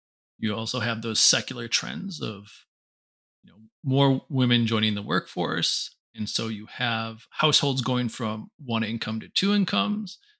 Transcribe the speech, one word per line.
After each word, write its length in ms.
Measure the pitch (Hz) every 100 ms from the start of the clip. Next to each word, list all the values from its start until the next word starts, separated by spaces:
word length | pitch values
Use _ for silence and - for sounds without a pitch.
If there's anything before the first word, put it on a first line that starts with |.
| _ _ _ -
You 160 | 110 107
also 240 | 110 127
have 220 | 117 110
those 180 | 113 107
secular 480 | - 120 - 127 117
trends 540 | - 117 151 190 156
of, 440 | 123 101 107 - _ _ _ _ _ _ _ _
you 60 | -
know, 80 | 107 110 _
more 380 | 139 131 139 131 -
women 380 | 135 127 120 113
joining 260 | 113 110
the 80 | 101
workforce. 960 | 104 87 - - - 160 170 - - _ _
And 160 | 113 104
so 200 | - 113
you 180 | 107 107
have 580 | - 123 113 113 110 -
households 500 | - 156 147 143 131
going 280 | 123 123 120
from 420 | - 113 110 110 -
one 200 | 131 113
income 360 | 107 113 - 110
to 60 | 90
two 280 | - 196 208
incomes. 640 | 190 202 - 208 202 - _